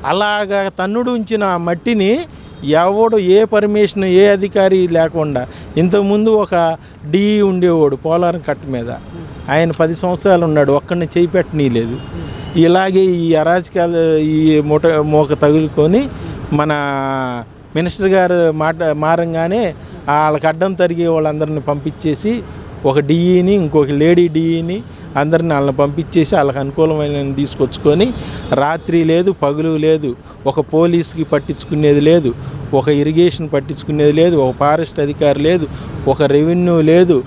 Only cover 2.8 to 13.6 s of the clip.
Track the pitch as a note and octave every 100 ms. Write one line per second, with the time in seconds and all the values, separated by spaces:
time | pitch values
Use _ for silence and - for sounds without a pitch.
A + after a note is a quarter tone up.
2.8 | F3+ G3+ A3+ A3 F3+ G3 A3 G#3 G#3 G#3
3.8 | G3+ G#3 F#3+ F3+ G#3 G3+ G3 G3 F#3+ F#3+
4.8 | F3+ E3 D#3+ D#3+ D3+ C3+ B2 - - D3+
5.8 | F3 G3+ G3 G#3 A3 G#3+ G3 F3 E3 E3
6.8 | - - D3 F3 G#3 G#3+ G3+ F3+ F3+ E3
7.8 | D3 C#3 D#3+ E3 F3 E3+ D3+ C#3 C#3+ B2+
8.8 | A#2 B2+ - - - - - D3 E3 D#3+
9.8 | E3 E3 F3+ F3+ G3+ F3 E3+ D3+ C#3 C#3+
10.8 | - F3 E3 E3+ F3 F#3 - D#3 C#3 A#2
11.8 | A2+ B2 - - - - - E3+ E3 F3+
12.8 | F#3+ F#3+ F#3+ F3 E3 D#3+ D#3 F3+